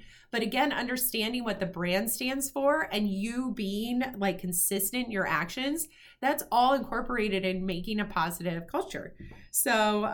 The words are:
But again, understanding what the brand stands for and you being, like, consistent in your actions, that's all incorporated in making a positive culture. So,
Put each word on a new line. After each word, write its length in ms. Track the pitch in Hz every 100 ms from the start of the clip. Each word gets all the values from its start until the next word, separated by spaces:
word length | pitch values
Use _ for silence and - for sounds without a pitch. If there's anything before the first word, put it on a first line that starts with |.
| - - -
But 140 | 233
again, 280 | 220 262 294
understanding 720 | - 247 247 - 226 214 247
what 160 | 233 196
the 60 | 180
brand 460 | 170 175 190 226
stands 400 | - 254 269 269
for 360 | 277 277 311 311
and 180 | 208 208
you 420 | 190 220 240 254
being, 520 | 208 196 202 240 247 262 202
like, 200 | 196 185
consistent 680 | 180 175 - 196 196 247 247
in 60 |
your 140 | 196 175
actions, 640 | 151 175 262 269 330 - - - -
that's 220 | 262 294 -
all 220 | 233 247
incorporated 720 | 277 - 233 240 240 208 190 185
in 200 | 185 185
making 340 | 170 202 214
a 60 | 208
positive 640 | 175 165 170 175 170 170
culture. 480 | 320 - - - - - - -
So, 540 | - 254 220 214 208 214